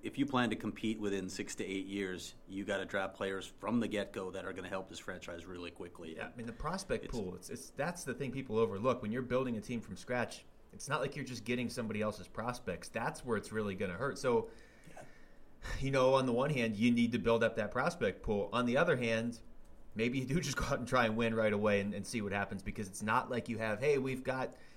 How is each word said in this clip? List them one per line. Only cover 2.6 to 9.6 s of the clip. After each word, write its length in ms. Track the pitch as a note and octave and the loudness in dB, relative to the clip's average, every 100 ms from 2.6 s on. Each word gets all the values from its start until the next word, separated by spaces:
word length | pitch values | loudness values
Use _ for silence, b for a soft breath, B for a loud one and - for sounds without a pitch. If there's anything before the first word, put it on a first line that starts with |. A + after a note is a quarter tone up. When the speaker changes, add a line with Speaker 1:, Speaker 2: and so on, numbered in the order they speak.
Speaker 1:
gotta 200 | G2 G2 | -2 -2
draft 300 | F#2 G2+ F#2+ | 0 -2 -2
players 380 | - G2+ F#2+ F2+ - | -2 -4 -4 -8 -8
from 200 | G2+ A#2+ | 0 0
the 60 | G#2+ | 2
get-go 420 | G2+ G2 - F#2 | -2 -2 -6 -6
that 120 | F#2+ | -6
are 80 | F#2 | -8
gonna 160 | F#2 F#2 | -8 -6
help 200 | F#2+ F#2 | -6 -6
this 100 | E2+ | -10
franchise 480 | - F2+ - F2 F2 | -10 -10 -10 -10 -10
really 240 | F2 F2 | -10 -10
quickly. 440 | - F2 - E2 D#2+ | -10 -12 -10 -12 -8
Speaker 2:
Yeah, 120 | - | -8
I 40 | - | -8
mean, 100 | A#2 | -10
the 60 | |
prospect 520 | A2 D3 F#3+ - A#2 | -6 -6 -4 -2 -2
Speaker 1:
It's 80 | - B2 | -2 -4
Speaker 2:
pool, 180 | F#2 F2+ | -4 -8
it's, 120 | - | -10
it's, 200 | B2 - - | -12 -10 -4
that's 260 | D#3 F3+ | -4 -4
the 100 | C#3 | -6
thing 180 | B2 C3+ | -4 -4
people 260 | C3+ C3 A2 | -4 0 2
overlook. 440 | A2+ G2 B2 A#2+ | 2 4 2 2
When 100 | G#2 | 0
you're 100 | A#2+ | -2
building 340 | A#2+ B2 C3 | 0 0 0
a 40 | A2+ | -2